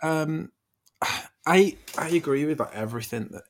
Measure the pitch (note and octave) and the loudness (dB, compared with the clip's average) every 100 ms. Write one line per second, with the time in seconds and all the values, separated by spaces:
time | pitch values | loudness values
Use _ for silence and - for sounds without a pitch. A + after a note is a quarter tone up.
0 | D#3+ D#3+ D#3 D#3 - _ _ _ _ _ | -2 0 0 -4 -6 _ _ _ _ _
1 | - - - _ D#3 F#3 G3 - - - | -4 -4 -10 _ 4 6 6 2 -10 -6
2 | D#3+ E3+ D#3 C#3 D3 C#3+ A2 G#2+ A2 A#2 | 0 0 2 0 0 -2 -4 -4 -6 -6
3 | A2+ A#2 G2 F#2 | -6 -6 -8 -12